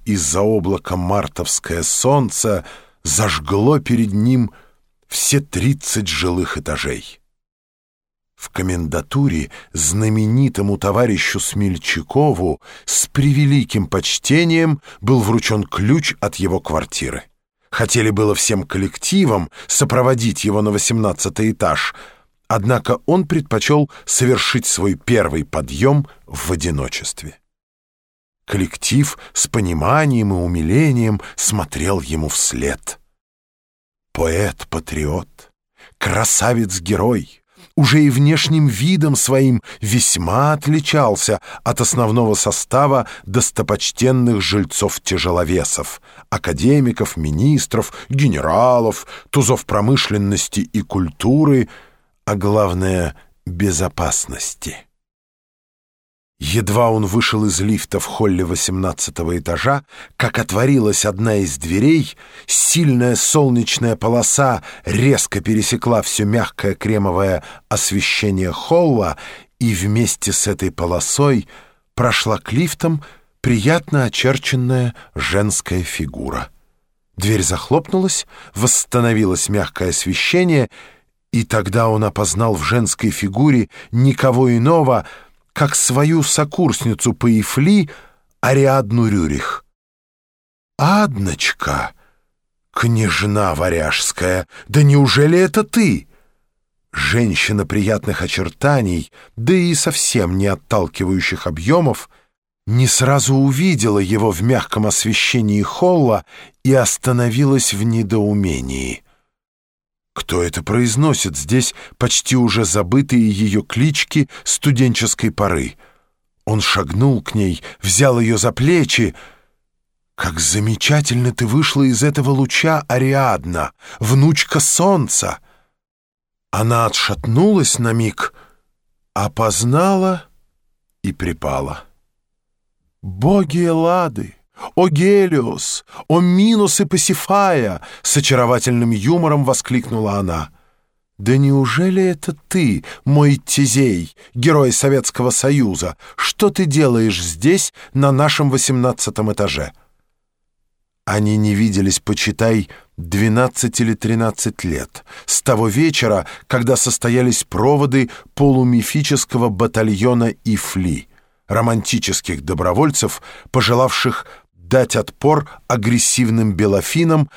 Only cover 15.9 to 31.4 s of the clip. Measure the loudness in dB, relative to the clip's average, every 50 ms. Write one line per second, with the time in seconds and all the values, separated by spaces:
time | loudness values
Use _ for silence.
15.9 | 2 2 0 -2 -6 -4 -6 -6 -4 -4 -4 -2 -2 -2 -4 -2 -4 -4 -4 -4
16.9 | -8 -8 -8 -6 -8 -10 -12 _ _ _ _ _ _ _ _ -8 -4 -4 -2 0
17.9 | 0 0 0 0 0 0 2 0 0 0 0 -2 -2 -2 -4 -6 -6 -4 -4 -4
18.9 | -6 -6 -6 0 2 2 2 4 2 0 -2 -4 -10 -14 -8 -4 0 0 0 2
19.9 | 2 2 2 2 2 0 0 -2 -2 -2 -2 -2 0 0 0 0 0 0 0 0
20.9 | 0 0 0 0 -2 -2 -6 -6 -4 -2 -2 -2 0 0 0 0 0 -2 -4 -6
21.9 | -8 -12 -20 -20 -20 _ _ _ _ _ _ -4 -2 -2 0 0 0 0 0 -2
22.9 | -4 -2 0 0 0 2 2 0 -2 -2 -2 -2 -2 -2 0 2 2 2 2 0
23.9 | -4 -12 -8 -4 -2 0 2 2 2 2 0 -2 -2 -2 -2 -2 -2 -2 0 -2
24.9 | -2 -2 -2 0 2 2 2 2 0 -4 -4 -4 -4 -6 -6 -6 -4 0 2 4
25.9 | 4 2 0 -2 -8 _ _ -16 -12 -10 -6 -4 -4 -4 -2 -4 -4 -4 -4 -6
26.9 | -8 -8 -10 -10 -12 -12 -14 -18 -18 _ _ _ _ _ _ _ _ _ _ _
27.9 | _ _ _ _ _ _ _ _ _ _ _ -6 -4 -4 -4 -4 -6 -8 -4 -2
28.9 | 0 0 0 0 -4 -12 -16 -10 -6 -4 -4 -2 -2 -2 -2 -2 -2 -2 0 2
29.9 | 2 2 2 2 2 2 2 0 0 0 0 -2 -2 -2 0 2 2 2 2 2
30.9 | 2 2 0 0 0 -2 -6 -10 -10 -6